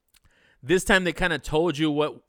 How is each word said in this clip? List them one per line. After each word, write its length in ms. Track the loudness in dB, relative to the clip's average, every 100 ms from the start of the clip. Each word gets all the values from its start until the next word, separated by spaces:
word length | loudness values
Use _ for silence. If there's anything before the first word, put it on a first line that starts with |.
| _ _ _ _ _ _
this 220 | -2 0
time 200 | 4 2
they 80 | 2
kinda 260 | 0 -2 -2
told 380 | -2 0 0 0
you 120 | 0
what 320 | 0 -2 -4